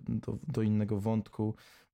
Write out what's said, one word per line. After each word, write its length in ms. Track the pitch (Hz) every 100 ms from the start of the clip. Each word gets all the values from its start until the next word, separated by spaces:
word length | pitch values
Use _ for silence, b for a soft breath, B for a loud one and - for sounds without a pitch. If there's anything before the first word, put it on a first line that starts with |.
| -
do, 300 | 113 - 110 -
do 140 | 110
innego 380 | 110 107 104 104
wątku, 540 | 110 110 - - 110 - B B B